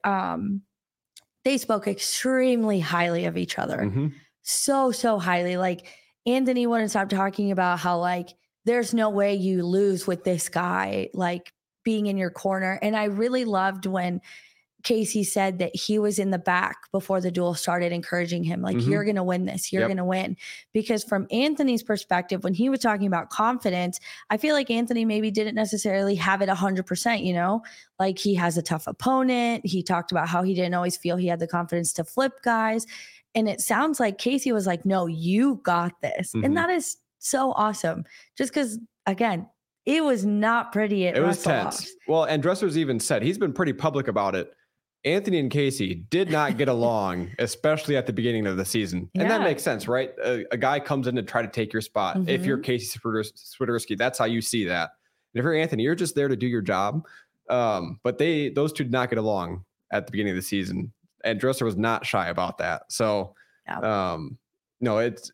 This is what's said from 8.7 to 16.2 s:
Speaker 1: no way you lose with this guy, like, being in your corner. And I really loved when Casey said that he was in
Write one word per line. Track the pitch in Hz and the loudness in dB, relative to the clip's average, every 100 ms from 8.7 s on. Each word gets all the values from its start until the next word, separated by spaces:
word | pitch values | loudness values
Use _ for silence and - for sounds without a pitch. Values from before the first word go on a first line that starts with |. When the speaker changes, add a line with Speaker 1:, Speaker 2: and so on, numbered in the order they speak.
| 240 233 | 2 2
Speaker 1:
no | 233 220 | 2 2
way | 202 202 | 4 2
you | 202 190 185 | 2 2 2
lose | 175 185 202 185 - | 2 2 4 2 0
with | 175 | -2
this | 185 180 - | 0 -2 -2
guy, | - 175 185 196 202 - | -2 0 0 0 -2 -4
like, | - 180 175 - - _ _ | -2 -2 -2 -8 -20 _ _
being | - 220 208 | -2 0 0
in | 196 | 0
your | 185 | -2
corner. | 180 196 190 185 190 | -2 -2 0 -2 -2
And | 208 220 | 0 0
I | |
really | 214 202 233 254 | 0 0 0 0
loved | 240 196 190 190 190 | 0 2 2 0 -2
when | 185 180 180 - - - _ _ _ | -2 -2 -4 -6 -20 -20 _ _ _
Casey | - 226 214 214 | 0 0 0 0
said | 196 - 196 180 | 0 0 0 0
that | 180 - | -4 -4
he | - 214 | 0 2
was | 208 | 2
in | 202 | 0